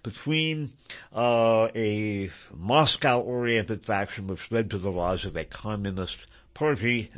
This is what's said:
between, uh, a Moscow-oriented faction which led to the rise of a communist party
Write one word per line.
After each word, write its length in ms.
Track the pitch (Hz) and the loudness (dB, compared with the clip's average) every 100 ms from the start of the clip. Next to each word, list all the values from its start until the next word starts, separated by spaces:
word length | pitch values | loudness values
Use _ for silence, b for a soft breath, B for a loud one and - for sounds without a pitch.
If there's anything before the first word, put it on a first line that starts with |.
between, 720 | - - - 156 160 156 147 B B B B | -12 -8 -2 0 0 -2 -6 B B B B
uh, 560 | - 120 117 113 110 113 | 0 2 4 6 6 4
a 560 | 113 110 104 107 101 95 - - 64 | 2 0 0 0 -2 -4 -8 -18 -8
Moscow-oriented 1300 | 92 143 151 - 139 123 117 123 120 117 104 107 | 2 4 4 4 4 2 2 -2 2 2 0 -4
faction 420 | - 101 101 - 95 | -2 -2 -2 -6 -8
which 240 | 90 - | -8 -2
led 200 | 113 104 | -2 -2
to 80 | 101 | -2
the 120 | 95 | -2
rise 360 | 90 87 92 98 | 0 0 -2 -4
of 100 | 82 | -6
a 80 | |
communist 720 | 80 - 107 107 98 95 90 - - b b | -8 -10 -8 -4 -4 -4 -6 -8 -16 b b
party 580 | - 151 127 113 120 107 | -4 0 0 0 0 -2